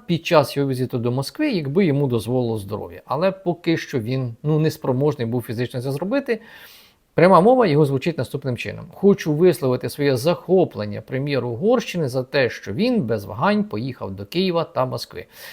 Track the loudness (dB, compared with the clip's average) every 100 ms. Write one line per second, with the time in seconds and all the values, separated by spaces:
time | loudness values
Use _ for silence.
0 | -2 -2 4 4 4 0 -2 -2 -2 -2
1 | -2 -2 -6 -4 -2 -2 0 2 2 2
2 | 2 0 0 0 0 -2 -6 -8 -8 -14
3 | -6 0 0 0 -4 -2 0 -2 0 -4
4 | -2 -4 -4 -4 0 2 2 0 -2 0
5 | 0 0 -2 -4 -4 -6 -4 -4 -6 -4
6 | -2 -2 -2 -6 -8 -20 -20 -20 _ _
7 | _ 4 6 8 6 6 4 4 4 2
8 | -2 -4 -6 -6 -6 -6 -8 -10 -14 2
9 | 2 4 0 4 4 4 0 0 -4 0
10 | 0 2 0 -2 2 2 2 -2 -8 -8
11 | -6 -6 -2 -2 -2 -2 0 0 0 -4
12 | -2 -4 -2 0 0 -2 -8 -2 0 0
13 | 0 -4 -4 -2 0 0 -2 -6 -8 -8
14 | -10 -10 -6 -2 0 -2 -2 -2 -2 -4
15 | -10 -14 -16 -20 -20